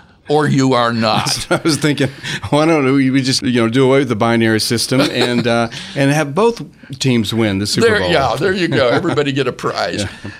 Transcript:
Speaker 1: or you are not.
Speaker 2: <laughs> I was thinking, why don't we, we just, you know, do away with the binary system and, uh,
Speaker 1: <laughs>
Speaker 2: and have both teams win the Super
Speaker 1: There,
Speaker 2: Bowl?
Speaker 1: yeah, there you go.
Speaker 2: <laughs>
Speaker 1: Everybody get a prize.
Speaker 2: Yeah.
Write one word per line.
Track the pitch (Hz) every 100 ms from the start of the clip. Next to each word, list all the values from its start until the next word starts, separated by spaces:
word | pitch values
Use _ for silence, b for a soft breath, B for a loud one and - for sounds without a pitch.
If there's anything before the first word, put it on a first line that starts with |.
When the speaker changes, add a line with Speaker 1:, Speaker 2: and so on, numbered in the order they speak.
| B B -
Speaker 1:
or | 147 143
you | 135 131
are | 123 117
not. | 117 110 101 139 - -
Speaker 2:
<laughs> |
I | 180
was | 165 143
thinking, | 151 139 135 B B B -
why | 143 156
don't | 160 131
we, | 139 131
we | 135
just, | 131 127
you | 123 120
know, | 113
do | 123 131
away | 135
with | 131
the | 110
binary | 117 117 113 110
system | - 117 - 127
and, | - 123 123 120 117
uh, | 117 117 -
Speaker 1:
<laughs> | - 143
Speaker 2:
and | 139
have | 147 147 147
both | 233 226 147 - - 135
teams | 135 120 107
win | 113 110 95
the | 104
Super | - 226
Speaker 1:
There, | 214
Speaker 2:
Bowl? | -
Speaker 1:
yeah, | 160 135 120
there | 190
you | 196 170
go. | - 123
Speaker 2:
<laughs> |
Speaker 1:
Everybody | 139 170 135 143
get | 135 123
a |
prize. | - 135 107 101 92
Speaker 2:
Yeah. | 98 - 95